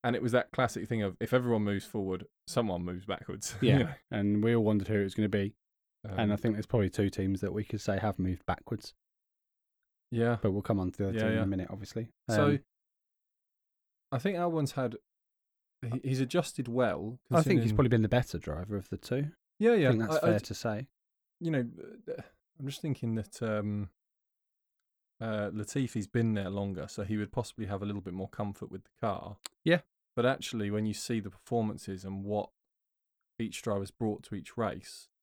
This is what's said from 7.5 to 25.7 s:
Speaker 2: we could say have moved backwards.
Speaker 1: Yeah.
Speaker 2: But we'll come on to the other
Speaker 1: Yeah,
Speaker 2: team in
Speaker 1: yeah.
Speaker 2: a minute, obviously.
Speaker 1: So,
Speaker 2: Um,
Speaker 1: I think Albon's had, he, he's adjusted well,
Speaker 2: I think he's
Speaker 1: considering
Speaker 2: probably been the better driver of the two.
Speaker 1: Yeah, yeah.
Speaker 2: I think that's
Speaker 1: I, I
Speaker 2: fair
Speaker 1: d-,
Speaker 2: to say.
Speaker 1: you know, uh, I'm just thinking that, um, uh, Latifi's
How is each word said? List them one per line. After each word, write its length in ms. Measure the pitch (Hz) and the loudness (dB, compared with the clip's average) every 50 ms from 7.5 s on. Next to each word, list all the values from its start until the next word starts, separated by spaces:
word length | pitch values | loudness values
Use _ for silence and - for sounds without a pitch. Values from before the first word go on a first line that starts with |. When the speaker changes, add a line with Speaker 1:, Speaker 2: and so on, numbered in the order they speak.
Speaker 2:
we 140 | 87 107 107 | -2 -4 -4
could 160 | - - 104 | -4 -6 -4
say 160 | - - 98 95 | -2 0 0 0
have 180 | 110 107 98 | 0 0 0
moved 280 | - 92 92 90 87 _ | 0 0 0 0 -2 _
backwards. 480 | - 87 - - - 117 104 - - - _ _ _ _ _ _ _ _ _ _ _ _ _ _ _ _ _ _ _ _ _ _ _ | -4 -4 -4 -4 -8 -8 -8 -8 -14 -20 _ _ _ _ _ _ _ _ _ _ _ _ _ _ _ _ _ _ _ _ _ _ _
Speaker 1:
Yeah. 260 | 123 113 117 117 117 107 | 0 2 2 2 2 2
Speaker 2:
But 100 | - 104 | 2 2
we'll 100 | 95 101 | 2 2
come 180 | - - 113 101 | 0 0 0 2
on 120 | 92 90 | 2 0
to 60 | - | -2
the 60 | - 101 95 | -2 -2 0
other 40 | 113 | 0
Speaker 1:
Yeah, 60 | 110 110 | 0 2
Speaker 2:
team 80 | 110 | 2
in 60 | 110 | 2
Speaker 1:
yeah. 60 | 92 95 | 2 2
Speaker 2:
a 40 | |
minute, 200 | 95 98 95 90 - | 2 0 -2 -4 -4
obviously. 380 | - 101 101 - - 113 117 - _ _ _ - | -8 -10 -12 -8 -8 -8 -8 -8 _ _ _ 0
Speaker 1:
So, 160 | 110 107 147 143 | 2 4 4 4
Speaker 2:
Um, 80 | 143 143 - _ _ _ _ _ _ _ _ _ _ _ _ _ _ _ _ _ _ _ _ _ _ _ _ _ _ _ _ _ | 4 2 -2 _ _ _ _ _ _ _ _ _ _ _ _ _ _ _ _ _ _ _ _ _ _ _ _ _ _ _ _ _
Speaker 1:
I 60 | - 127 | -6 -2
think 180 | - 196 196 | -2 -2 0
Albon's 340 | 170 175 175 165 160 147 139 | 0 0 0 2 2 0 0
had, 240 | - - 131 120 107 - _ _ _ _ _ _ _ _ _ _ _ _ _ _ _ _ | 0 -2 -4 -4 -4 -8 _ _ _ _ _ _ _ _ _ _ _ _ _ _ _ _
he, 180 | - 117 117 127 - | -8 -6 -6 -4 -2
he's 180 | 131 131 131 | 0 0 0
adjusted 460 | 135 127 - 175 160 - - - 131 120 | 0 2 0 0 0 0 -6 -8 -6 -2
well, 500 | 117 127 127 110 90 76 90 107 120 - _ _ | 0 2 2 2 2 -2 -4 -6 -8 -10 _ _
Speaker 2:
I 120 | - 165 | 2 4
think 200 | 156 135 196 143 | 4 6 4 4
he's 100 | 113 113 | 4 4
Speaker 1:
considering 40 | 107 | 4
Speaker 2:
probably 140 | 107 - 120 | 4 4 6
been 120 | 117 113 110 | 6 6 6
the 40 | 107 | 6
better 280 | - 123 117 - - | 4 2 2 0 -6
driver 400 | 82 - - 73 78 87 101 107 | -8 -6 -6 -6 -6 -6 -6 -6
of 120 | 101 92 - | -6 -6 -6
the 80 | - | -10
two. 340 | 98 - - 123 131 143 151 - _ _ _ _ _ | -10 -4 -4 -2 -2 -2 -4 -6 _ _ _ _ _
Speaker 1:
Yeah, 140 | 208 226 240 | 4 4 6
yeah. 160 | 214 156 127 | 6 6 6
Speaker 2:
I 20 | |
think 120 | 123 110 113 | 4 4 2
that's 120 | 107 160 | 2 2
Speaker 1:
I, 20 | |
I 120 | 156 - 127 | 2 4 4
Speaker 2:
fair 80 | 110 104 | 4 4
Speaker 1:
d-, 60 | - | 2
Speaker 2:
to 80 | - 101 | -2 -10
say. 320 | - - 117 107 104 131 - _ _ _ _ _ _ _ _ _ _ | -6 -4 -4 -4 -4 -6 -10 _ _ _ _ _ _ _ _ _ _
Speaker 1:
you 100 | 170 165 | -4 0
know, 180 | 156 135 120 117 - - - - - - - - | 0 0 0 -2 -6 -12 -16 -16 -16 -16 -10 -10
uh, 120 | - - - - _ _ _ _ _ _ | -8 -8 -10 -16 _ _ _ _ _ _
I'm 80 | 139 | -8
just 140 | 135 139 - | -8 -8 -6
thinking 340 | - 156 135 - - 117 113 | -4 -4 -4 -2 -2 -2 -2
that, 280 | 110 107 - - - 120 | -2 -4 -6 -8 -6 -2
um, 460 | 110 107 107 101 107 104 104 101 92 _ _ _ _ _ _ _ _ _ _ _ _ _ _ _ _ _ _ _ _ _ _ _ _ _ _ | -2 0 0 0 -2 -2 -2 -4 -6 _ _ _ _ _ _ _ _ _ _ _ _ _ _ _ _ _ _ _ _ _ _ _ _ _ _
uh, 280 | 117 113 107 107 104 101 - | -6 -4 -2 -2 -2 -2 -4
Latifi's 540 | 107 104 - | -6 -6 -4